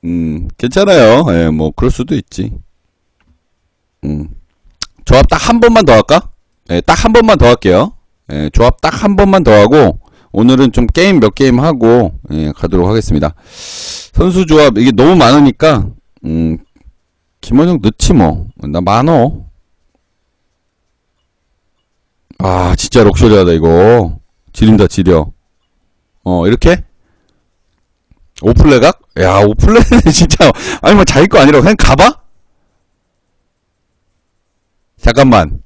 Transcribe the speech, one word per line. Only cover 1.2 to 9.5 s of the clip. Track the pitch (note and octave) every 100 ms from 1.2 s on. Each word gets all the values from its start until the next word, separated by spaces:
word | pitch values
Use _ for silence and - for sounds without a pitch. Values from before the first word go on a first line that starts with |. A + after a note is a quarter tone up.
| D#3+
예, | E2+ E2
뭐, | D#2 D#2 -
그럴 | B2
수도 | - D3+ C#3+
있지. | - - G#2+ A2 _ _ _ _ _ _ _ _ _ _ _ _ _ _
음, | D2 D2+ D2 - _ _ _ _ - _ -
조합 | C3 -
딱 | D#3+ -
한 | A#3
번만 | A#3 A3+ D#3+
더 |
할까? | A2 - D#3+ - - _ _ -
예, | F2
딱 | - E3+ A3+
한 |
번만 | A#3 A3 F#3
더 | A#2
할게요. | B2 F#2+ F2+ F3 - _ _ -
예, | D2 D2+
조합 | - A#2+ -
딱 | D#3+ A2+
한 | G#3 G3
번만 | G3+ F#3+
더 | C3